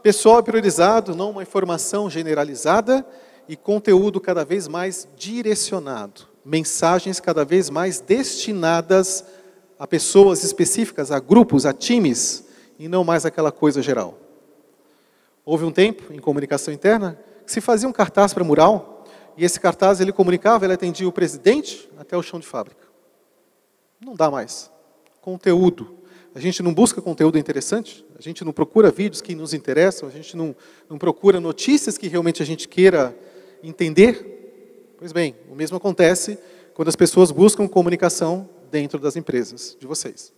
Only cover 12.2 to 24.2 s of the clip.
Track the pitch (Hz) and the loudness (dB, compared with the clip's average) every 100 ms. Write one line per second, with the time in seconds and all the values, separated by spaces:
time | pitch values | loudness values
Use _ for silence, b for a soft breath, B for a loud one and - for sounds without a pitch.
12.2 | - - - b b _ 160 185 170 165 | -4 -6 -14 b b _ -4 -2 0 0
13.2 | 160 160 156 - 151 143 135 123 90 - | 0 -2 -2 2 0 0 -2 -4 -4 -10
14.2 | - _ _ _ _ _ _ _ _ _ | -20 _ _ _ _ _ _ _ _ _
15.2 | _ _ - 156 165 151 202 220 - 151 | _ _ -4 -2 -2 0 0 0 -16 -10
16.2 | 143 143 143 143 - 147 196 226 190 160 | -4 -2 -2 -4 -6 -2 0 0 -2 -10
17.2 | b b - - - 226 254 247 185 - | b b -8 -8 -2 -2 -2 -2 -2 2
18.2 | 196 196 170 147 165 208 - - B B | 2 2 0 4 6 4 -4 -20 B B
19.2 | B - 175 - 185 - 190 190 185 196 | B -4 -4 0 -2 2 2 2 -2 0
20.2 | 185 180 208 226 190 185 180 160 185 175 | 0 2 2 2 2 -2 -4 -4 -4 -2
21.2 | 170 - 185 269 302 - - - 147 175 | -4 0 2 2 -2 -14 -20 -20 -8 -8
22.2 | 170 170 156 131 104 _ _ _ _ _ | -8 -14 -12 -12 -12 _ _ _ _ _
23.2 | _ _ _ _ _ _ _ _ 240 214 | _ _ _ _ _ _ _ _ -20 -2